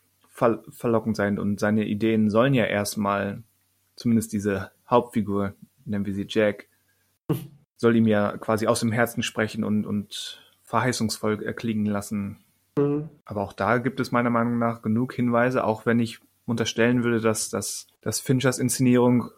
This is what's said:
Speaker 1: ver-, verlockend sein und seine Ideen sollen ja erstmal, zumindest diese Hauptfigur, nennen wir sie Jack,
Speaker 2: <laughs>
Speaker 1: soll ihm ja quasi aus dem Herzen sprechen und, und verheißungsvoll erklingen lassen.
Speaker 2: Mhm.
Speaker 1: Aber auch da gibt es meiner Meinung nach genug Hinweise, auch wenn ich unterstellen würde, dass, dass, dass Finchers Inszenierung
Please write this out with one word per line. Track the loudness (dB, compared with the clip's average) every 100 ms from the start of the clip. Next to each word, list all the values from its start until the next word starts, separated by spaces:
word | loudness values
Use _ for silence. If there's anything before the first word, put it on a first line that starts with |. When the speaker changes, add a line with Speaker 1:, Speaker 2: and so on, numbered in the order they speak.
| _ _ _
Speaker 1:
ver-, | 0 0 0 -6
verlockend | -6 0 0 0 0
sein | 0 0
und | -2 -2
seine | 0 0 0
Ideen | 0 2 2 4
sollen | 4 4 2
ja | 2
erstmal, | 0 -2 -2 0 0 -2 -6 -14 _ _ _ _ -6
zumindest | 0 0 0
diese | -2 -2 -2 -4 _ 0
Hauptfigur, | 2 2 -2 -2 -2 -4 -6 -20 _ -8
nennen | -6 -4
wir | -6
sie | -4
Jack, | 2 2 0 -8 _ _ _ _ _ -6
Speaker 2:
<laughs> | -6 -6 -20 _ _
Speaker 1:
soll | 2 4
ihm | 4
ja | 4 0 -2
quasi | -2 0 0
aus | 0
dem | 0
Herzen | 0 0 -2
sprechen | -6 -4 -4 -2
und, | -2 -2 -2
und | -4 -6 -10 -12 -16 _ _
verheißungsvoll | -4 -2 0 0 -2 -2 -2 -2
erklingen | -4 -6 -4 -2 0
lassen. | -2 -4 -6 -6 -10 _ _ _ -2
Speaker 2:
Mhm. | 0 -2 -6 -14 -10
Speaker 1:
Aber | -6
auch | -6
da | -2 0 0
gibt | 0 -4
es | -2
meiner | 0 0
Meinung | 0 0 0
nach | -2 -2
genug | -2 -2 -2
Hinweise, | -2 0 2 2 0
auch | 0 -2 0
wenn | 0
ich | 0 -6 _ _ -6
unterstellen | -4 -2 2 2 2
würde, | 2 2
dass, | 2 0 -2
dass, | -6 -6 -10 -14 _
dass | -6 -4
Finchers | 0 2 2 0
Inszenierung | -2 2 4 6 6 4 0